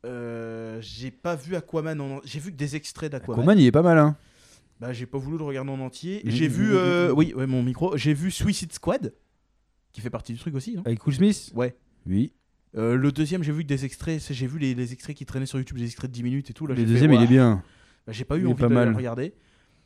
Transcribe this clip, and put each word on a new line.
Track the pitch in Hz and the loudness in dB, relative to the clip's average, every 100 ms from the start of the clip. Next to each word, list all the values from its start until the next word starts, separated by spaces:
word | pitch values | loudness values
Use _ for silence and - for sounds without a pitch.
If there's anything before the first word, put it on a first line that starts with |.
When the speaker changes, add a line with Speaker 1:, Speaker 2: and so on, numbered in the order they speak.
| 120 | -12
Speaker 1:
Euh, | 123 120 117 117 113 113 113 | -10 -10 -10 -10 -10 -10 -12
j'ai | 107 104 127 | -14 -12 -14
pas | - 175 | -10 -8
vu | 165 143 180 | -8 -6 -8
Aquaman | 165 160 160 156 | -6 -8 -6 -8
en | 139 131 | -8 -10
en-, | |
j'ai | 135 147 | -12 -12
vu | 165 | -12
que | 147 | -10
des | 143 147 | -8 -8
extraits | - - 156 | -12 -10 -10
d'Aquaman. | 139 123 117 | -8 -6 2
Speaker 2:
Aquaman, | 143 208 | 6 8
il | 127 | 8
est | |
pas | 147 | 6
mal, | 175 160 | 6 6
hein. | 151 147 _ _ _ _ _ _ | 6 2 _ _ _ _ _ _
Speaker 1:
Bah, | 120 | -12
j'ai | 120 123 | -10 -8
pas | 139 | -8
voulu | 135 160 | -8 -8
le | |
regarder | 151 135 135 | -6 -8 -8
en | 135 | -8
entier. | 131 - 170 202 | -10 -10 -10 -6
Speaker 2:
Mm, | 113 | -4
Speaker 1:
J'ai | 117 156 | 0 0
Speaker 2:
mm, | |
Speaker 1:
vu, | 151 208 | 2 4
Speaker 2:
mm, | 190 | 4
Speaker 1:
euh, | 180 175 175 | 4 2 2
Speaker 2:
mm, | |
mm. | 139 | 4
Speaker 1:
oui, | 165 | 2
ouais, | 131 131 | 0 -2
mon | 127 | 0
micro. | 123 123 180 156 | 0 0 -2 0
J'ai | 139 | 0
vu | 143 185 | 0 -2
Suicide | - 208 202 165 | -2 -2 -2 -6
Squad. | - - 160 135 _ _ _ _ _ _ _ _ | -6 -4 -2 -4 _ _ _ _ _ _ _ _
Qui | - | -12
fait | 117 | -10
partie | 113 - | -10 -12
du | 120 | -10
truc | 170 | -8
aussi, | 135 165 214 | -8 -8 -8
non ? | |
Speaker 2:
Avec | 175 117 - | -4 -2 -2
Will | 135 | 2
Smith ? | 202 196 - | 2 2 -6
Speaker 1:
Ouais. | 113 123 - _ _ - | -4 -4 -6 _ _ -2
Speaker 2:
Oui. | 95 131 _ _ _ _ 110 | -2 -2 _ _ _ _ -4
Speaker 1:
Euh, | 113 123 | 0 2
le | 139 | 2
deuxième, | 139 151 185 | 0 -2 -2
j'ai | 151 | -4
vu | 151 | -4
que | 151 | -4
des | 139 135 | -4 -4
extraits, | - - 160 | -8 -6 -6
c'est, | - | -6
j'ai | 131 127 | -6 -6
vu | 156 | -2
les, | 139 | -2
les | 123 123 | -2 -6
extraits | 127 - 143 | -8 -14 -14
qui | |
traînaient | 131 131 135 | -10 -8 -6
sur | 135 | -6
YouTube, | 127 127 | -6 -6
des | 117 | -8
extraits | - 127 | -8 -10
de | |
dix | 120 | -6
minutes | 120 135 135 | -4 -4 -6
et | |
tout, | 113 156 | -10 -6
là, | |
Speaker 2:
Le | 127 | 0
Speaker 1:
j'ai | 113 | 2
fait, | |
Speaker 2:
deuxième, | 117 151 | 6 8
il | 123 | 8
Speaker 1:
Ouah. | |
Speaker 2:
est | 120 | 8
bien. | 131 123 101 - _ _ _ - | 8 8 4 -4 _ _ _ -16
Speaker 1:
Bah, | |
j'ai | 110 | -12
pas | 131 151 | -6 -2
eu | |
Speaker 2:
Il | |
est | 127 | 0
Speaker 1:
envie | 117 | 2
Speaker 2:
pas | 120 | 4
Speaker 1:
de | |
Speaker 2:
mal. | 120 120 | 4 4
Speaker 1:
le | 110 | 0
regarder. | 123 117 156 _ _ _ _ _ | -2 -6 -8 _ _ _ _ _